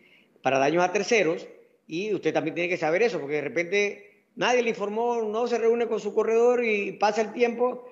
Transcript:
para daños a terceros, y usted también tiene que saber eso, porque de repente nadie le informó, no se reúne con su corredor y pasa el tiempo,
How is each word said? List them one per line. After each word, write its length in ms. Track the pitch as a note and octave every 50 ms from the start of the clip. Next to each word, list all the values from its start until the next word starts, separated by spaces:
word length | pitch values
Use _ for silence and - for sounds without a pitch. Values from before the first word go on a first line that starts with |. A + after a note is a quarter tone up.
| _ _ _ _ _ _ _ _
para 180 | - C3+ C3 C3+
daños 240 | C3+ C#3+ D#3 F3 F3+
a 80 | F3+ F3+
terceros, 540 | G#3 G3+ - A#3 A3 F#3 D#3 E3+ F#3+ - - - - - _ _ _ _
y 280 | - E3 E3 G3 G#3+ G3+
usted 180 | E3+ - D#3 D#3
también 220 | - C#3+ D#3+ D3+
tiene 160 | D#3+ F3 F3
que 60 | F3+ E3+
saber 240 | E3 D3+ D#3+ F#3 A3+
eso, 180 | A#3+ F3 E3+
porque 140 | D3 C#3 D3
de 80 | D3 C#3
repente 840 | C#3+ B2 E3+ F3 E3+ F#3+ G3+ G#3 G3+ - - - - _ _ _ _ _
nadie 260 | - F3 G#3+ B3 B3 A#3+
le 80 | A3+
informó, 500 | A3 - G3+ G3+ G#3 A3 A#3 A#3+ A#3+ A#3 A3+
no 240 | G#3+ G#3 A3 B3
se 120 | A#3 A#3+ A3+
reúne 300 | A3 A3+ A#3 A#3 A#3+ G#3+
con 120 | A#3 G#3
su 140 | F#3 G#3 G3+
corredor 500 | G#3+ G#3+ G#3+ A3+ A3+ A#3 B3 B3 B3 B3
y 280 | A3+ G#3+ G#3 G3 - F#3+
pasa 280 | - G3 G#3+ G#3 G#3+
el 120 | A3 G#3 G#3
tiempo, 540 | - A#3+ A#3 A#3 A#3 A#3+ B3 A#3+ - - -